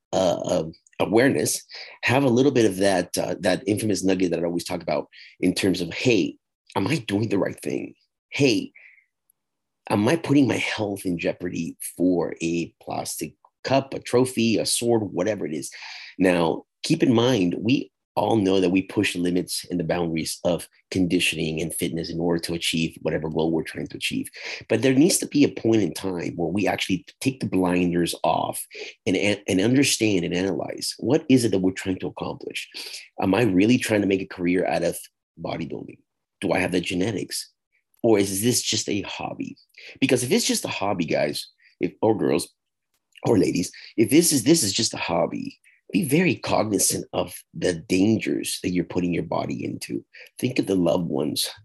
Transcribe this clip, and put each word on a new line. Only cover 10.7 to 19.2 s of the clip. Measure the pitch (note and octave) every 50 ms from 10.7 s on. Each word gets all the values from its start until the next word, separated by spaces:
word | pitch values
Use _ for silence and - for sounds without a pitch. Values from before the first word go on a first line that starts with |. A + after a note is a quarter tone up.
| - - G#2+ G2+ G2+ G2 -
in | F#2+ F2
jeopardy | E2+ F#2+ F2 - - F2+ F2+ F2+ F2 E2+ D#2+ - - - - -
for | - F2 F#2 F2+ E2+ D#2 - - -
a | E2 E2 E2+ E2+ D#2+ - - _
plastic | - - - D#2 - - - - E2+ - - _ _ _ _ _
cup, | - - C3 - - - -
a | -
trophy, | - - - B2 C3 B2+ - A#2+ A2+ A2+ G#2+
a | E2 D#2
sword, | - - - A#2+ A#2 A#2 A2+ G#2+ F2+
whatever | - E2 F2+ G#2+ G#2 F#2+ E2+
it | D2+ D#2
is?" | C#2+ C2 - - - - - - - - - - -
Now, | F#2 F#2 F2 E2+ E2 D#2+ - - - _ _ _
keep | - - - E3 E3+
in | C#3
mind, | A#2+ A2+ A#2 B2+ C3 G#2 F#2 F2 F2
we | - - A2+ C3+ - - - _ _ _ _ _
all | - G#2 G#2 A2+
know | A2+ G2 F#2+ F#2+ G2
that | F#2 F2
we | F2+ F#2+
push | F#2 - - A2 G2 - -
the | F2+